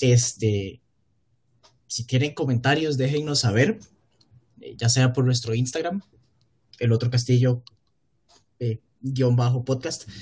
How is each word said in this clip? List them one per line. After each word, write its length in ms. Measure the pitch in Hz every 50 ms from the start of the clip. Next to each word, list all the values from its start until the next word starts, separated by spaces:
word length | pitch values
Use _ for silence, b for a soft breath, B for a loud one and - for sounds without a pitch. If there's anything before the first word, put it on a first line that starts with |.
Este, 800 | - 123 123 120 120 - - - 110 110 104 101 98 95 - - _ _ _ _ _ _ _ _ _ _ _ _ _ _ _ _ _ _ _ _ _
si 160 | - - - 120
tienen 280 | - 131 127 143 147 147
comentarios, 640 | - 160 135 127 113 120 135 147 156 160 151 143
déjennos 420 | 127 131 135 147 147 151 151 147 139
saber, 400 | - 110 98 113 135 196 220 - - - _ _ _ _ _ _ _ _ _ - _ _ _ -
eh, 140 | - - -
ya 120 | - 117 117
sea 220 | - 131 127 127 123
por 120 | 139 127
nuestro 280 | 127 127 120 - 113 113
Instagram, 460 | 117 127 127 - 160 165 170 185 202 - _ _ _ _ _ _ _ _ _ _ _ _ _ _ -
El 120 | 120 117 113
Otro 160 | 113 - 120
Castillo, 540 | 127 123 - - 127 123 127 127 123 123 - - _ _ _ _ _ _ _ _ _ _ _ _ _ _ _ _ _ -
eh, 200 | 123 117 110 - _ _ _ _
guion 340 | 127 135 135 123 131 123 120
bajo 300 | 120 120 120 123 127 123
podcast, 420 | - 131 127 - 160 - - - B B 101